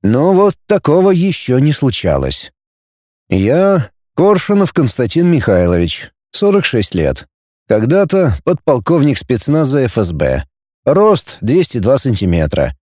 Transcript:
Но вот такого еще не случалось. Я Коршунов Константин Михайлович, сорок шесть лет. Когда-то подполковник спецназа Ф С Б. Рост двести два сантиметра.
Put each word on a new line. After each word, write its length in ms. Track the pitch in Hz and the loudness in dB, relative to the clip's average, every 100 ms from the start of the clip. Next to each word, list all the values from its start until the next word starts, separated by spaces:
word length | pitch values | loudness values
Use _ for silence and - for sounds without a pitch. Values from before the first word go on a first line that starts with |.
Но 320 | 98 123 170 | 0 0 2
вот 220 | 190 202 - _ | 2 2 -2 _
такого 460 | 202 - 165 190 | -2 2 2 2
еще 480 | 180 190 - - 127 | 2 0 -4 -2 0
не 140 | 147 | 0
случалось. 760 | 143 135 - 90 71 67 - - _ _ _ _ _ _ _ _ | 0 -2 -2 -2 -2 -2 -6 -12 _ _ _ _ _ _ _ _
Я 640 | 95 98 156 196 190 113 _ _ - | -2 0 2 2 0 -2 _ _ 0
Коршунов 580 | 190 196 - 202 185 | 2 2 0 0 0
Константин 540 | - 127 - 120 165 175 | 0 -2 -2 -2 0 2
Михайлович, 840 | 160 117 92 87 87 85 - - _ _ | 2 2 2 2 0 -2 -4 -12 _ _
сорок 340 | - 202 196 - | -2 0 0 0
шесть 300 | 113 101 90 | -4 -4 -2
лет. 320 | 73 67 - _ _ _ _ | -2 -4 -12 _ _ _ _
Когда-то 720 | 107 117 185 196 190 165 98 | 0 2 0 2 0 0 -2
подполковник 760 | - 135 - 131 - 165 143 135 | -2 -2 0 -2 0 0 2 -2
спецназа 640 | - 120 - 151 143 143 | -4 -4 0 0 0 0
Ф 160 | 127 - | -2 -2
С 140 | 90 | -4
Б. 340 | 78 73 65 - _ _ _ - | -2 -2 -2 -6 _ _ _ 0
Рост 520 | 175 214 190 - - | 2 4 2 -2 -8
двести 360 | 107 165 170 120 | -2 0 0 -2
два 180 | 98 139 | 0 0
сантиметра. 800 | 135 107 95 85 76 - 69 - | 0 -2 0 0 0 -2 -4 -6